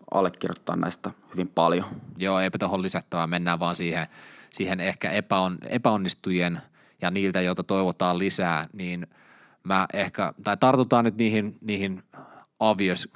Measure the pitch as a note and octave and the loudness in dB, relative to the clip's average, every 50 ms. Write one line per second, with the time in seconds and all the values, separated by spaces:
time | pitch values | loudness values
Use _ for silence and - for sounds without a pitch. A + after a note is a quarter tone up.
0 | - - - F#2+ F#2+ F2 - - - F2+ - - - - F2+ F2 E2 F2+ - - | -10 0 2 2 2 2 0 -4 -6 -6 -6 -6 -6 -4 -4 -2 -2 -4 -4 -6
1 | - E2+ - - - - - F2+ F2+ F#2 - F2 E2 E2+ F2 F2+ - - - - | -10 -12 -12 -12 -18 -8 -6 -4 -4 -2 2 2 4 4 4 2 -2 -4 -10 -14
2 | - - - - F#2 F#2+ F#2+ F#2 F#2+ F#2+ - F#2+ G2+ F2 G2 F#2+ F#2 F#2+ - F2 | -14 -16 -8 -4 -2 0 2 2 2 0 0 -2 -2 -2 0 -2 -2 -2 -4 -6
3 | - _ F#2 E2+ E2+ E2 F2 F2 F2 F2 E2+ E2+ F2 E2+ E2+ D#2 F2+ E2+ D#2+ F2 | -6 _ -2 -2 0 0 0 -2 0 0 0 0 0 -2 -2 -2 -2 -2 -2 -4
4 | D2+ - - - - - - - - - - - F#2+ F2+ F#2 F2+ F2+ F#2+ F#2+ - | -4 -6 -10 -18 -20 -20 -20 -20 -20 -16 -6 -6 -4 -2 -2 -2 -2 -4 -4 -4
5 | - E2+ E2+ G#2 G2+ - G2+ F#2+ F#2 F#2 F2+ - - - - A#2+ A#2 A#2+ A2 G2+ | -4 -2 -2 -2 -2 0 0 2 2 0 -2 -6 -6 -4 -4 0 2 2 2 2
6 | F#2+ F2+ - - - F#2+ F#2 F2 F2 F2 F2 E2 - - _ _ _ _ _ _ | 0 -2 -4 -4 -4 -2 0 0 0 0 -2 -6 -8 -16 _ _ _ _ _ _
7 | F#2 F2+ F#2 G2+ G2 F#2+ F2+ F#2 F2+ F2+ F#2 F2+ E2+ - G2+ F#2+ F#2+ F2+ F2 - | -4 -2 0 0 0 0 2 0 0 0 0 -2 -2 -2 0 0 2 0 0 0
8 | F#2 F2+ F2+ F2 G2 G2 - - F#2 E2+ E2 D2+ D#2+ - - G2 F#2 F2+ F2+ F2 | 0 0 2 0 0 0 0 0 0 0 0 -2 -4 -6 -10 -8 -8 -6 -6 -8
9 | E2 - _ _ _ - - - - _ _ _ _ F#2 F#2+ F#2+ F#2+ - - G2+ | -8 -12 _ _ _ -20 -20 -20 -20 _ _ _ _ 0 2 2 2 0 0 -2
10 | F#2+ F#2 - A2+ G2 - - - G2+ G#2 G2+ G2 C3 C3 C3 B2+ B2 - B2 A#2+ | -2 -2 -2 -2 -2 -4 -4 -4 -2 -2 2 4 6 6 6 6 4 6 4 4
11 | A#2 A2+ G2+ A2 A2+ A2 A2 G#2+ G#2 G#2 - - A2+ A2 G#2 G2 G2 G2 F#2+ F#2 | 4 4 2 2 2 2 2 2 0 -2 -6 -8 -6 -4 -2 -2 -2 -2 -4 -6
12 | - _ - - - - - - - _ _ - A2 A2 G#2 F#2 G2+ F#2 F2 - | -12 _ -20 -20 -20 -20 -20 -20 -20 _ _ 0 2 2 4 4 2 2 2 0
13 | - - - | -2 -6 -6